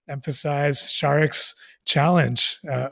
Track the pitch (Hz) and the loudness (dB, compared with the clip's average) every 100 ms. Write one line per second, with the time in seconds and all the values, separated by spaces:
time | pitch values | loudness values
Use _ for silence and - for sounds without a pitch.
0 | - 139 139 139 151 143 143 135 - - | -12 -10 -6 -4 -2 0 0 0 -2 -2
1 | 147 147 156 - - - - _ - 151 | 2 2 2 0 -2 -4 -12 _ -2 2
2 | 151 180 127 123 - - 160 127 135 | 4 4 2 0 -2 -4 -6 -6 -4